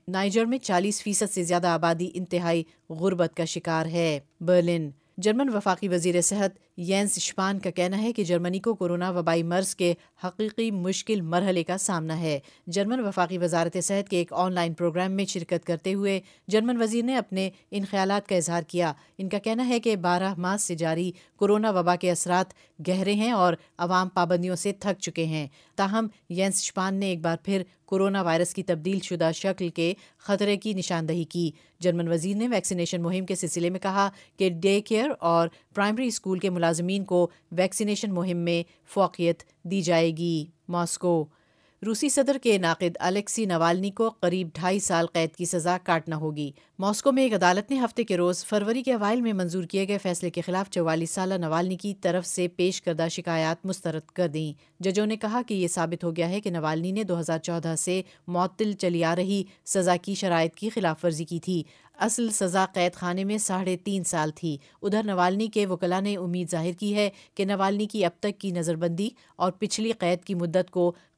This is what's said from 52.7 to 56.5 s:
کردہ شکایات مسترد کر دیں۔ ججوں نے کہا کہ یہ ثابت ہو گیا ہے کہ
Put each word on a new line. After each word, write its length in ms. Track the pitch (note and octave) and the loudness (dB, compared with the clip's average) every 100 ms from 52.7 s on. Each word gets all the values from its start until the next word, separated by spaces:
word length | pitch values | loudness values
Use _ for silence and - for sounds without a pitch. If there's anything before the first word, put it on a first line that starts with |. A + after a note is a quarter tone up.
| F#3 | 0
کردہ 240 | F3+ D#3+ E3 | -4 -2 -2
شکایات 560 | F3+ F3 E3 D#3+ E3+ F#3+ | -4 -4 -2 0 -2 -6
مسترد 340 | F#3 E3 D#3 | -6 -6 -6
کر 280 | - - E3+ | -8 -2 -2
دیں۔ 240 | D#3 D#3 C#3+ _ - | -2 -6 -8 _ -6
ججوں 240 | F#3 F#3+ G#3+ | -2 0 0
نے 100 | A3 | -2
کہا 260 | G#3+ A#3+ A#3+ | -2 -2 -2
کہ 60 | |
یہ 140 | G3 E3+ | -2 0
ثابت 360 | F#3 D#3+ E3+ | 0 -2 -2
ہو 120 | F3 E3 | -4 -2
گیا 120 | E3+ | -2
ہے 120 | F#3 | -2
کہ 100 | G3 | -4